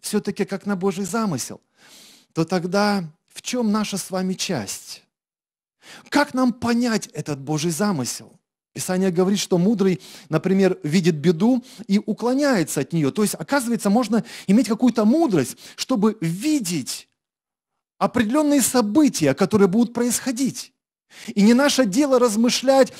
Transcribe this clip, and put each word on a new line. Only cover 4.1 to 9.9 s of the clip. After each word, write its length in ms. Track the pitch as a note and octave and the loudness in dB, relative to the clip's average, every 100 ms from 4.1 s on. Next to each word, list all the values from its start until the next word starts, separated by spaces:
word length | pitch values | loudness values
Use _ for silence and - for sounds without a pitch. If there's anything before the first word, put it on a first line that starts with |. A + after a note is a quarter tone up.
вами 240 | F#3 F#3 F3+ | -4 -4 -6
часть? 680 | - D3 F#2+ - - - _ _ _ _ _ _ _ _ - - - | -4 -6 -6 -12 -14 -20 _ _ _ _ _ _ _ _ -20 -20 -2
Как 260 | D4 C#4+ B3+ | 0 0 0
нам 180 | B3 | -2
понять 540 | B3 A#3 A#3 A#3+ A3 - | 0 -2 0 0 -2 -6
этот 320 | D3+ D3+ C#3 | -12 -8 -8
Божий 320 | C#3 D3+ E3+ | -4 -4 -2
замысел? 680 | D3+ G#3 D#3+ A#2+ - A#2 _ _ _ _ | -2 -2 -2 -4 -8 -14 _ _ _ _
Писание 380 | - - F#3 F#3+ | -12 -4 0 0
говорит, 300 | E3+ F#3 G3+ | 0 0 0
что 180 | - F3+ | 0 0
мудрый, 420 | F#3 G#3+ F#3+ | 2 2 0